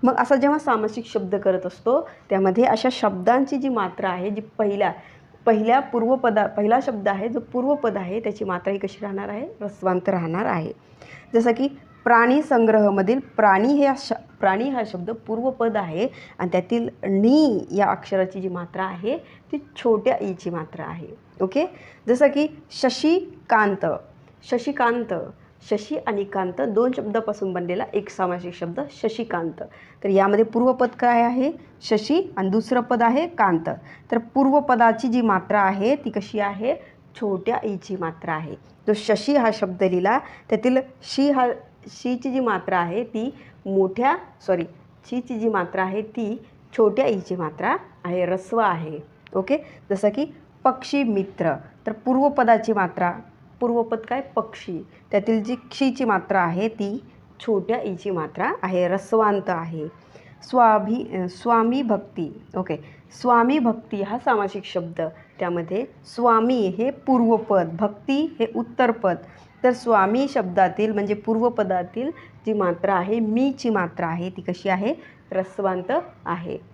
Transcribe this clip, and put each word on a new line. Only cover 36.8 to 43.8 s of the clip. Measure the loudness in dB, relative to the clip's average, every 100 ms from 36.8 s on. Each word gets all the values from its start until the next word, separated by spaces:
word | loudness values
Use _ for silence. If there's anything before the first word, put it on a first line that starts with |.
| -8 -20 -20 -8
छोट्या | -4 -2 -2 -2
ईची | -4 -8 -8 -6
मात्रा | -6 -8 -6
आहे. | -6 -6 -14 -18 -10 0
जो |
शशी | 0 2 0 4 4
हा | 4
शब्द | 0 -4 0
लिहिला, | 0 2 2 0 -2 -20 -4
त्यातील | 0 2 2 -2 -14
शी | -10 0 2
हा, | 4 2 -2 -10 _ -20
शीची | -10 -6 -4 -4
जी | -2
मात्रा | 0 -2 0 0
आहे, | 0 -4
ती | -4 -6 -6 -10 -20 -16 -2
मोठ्या, | 2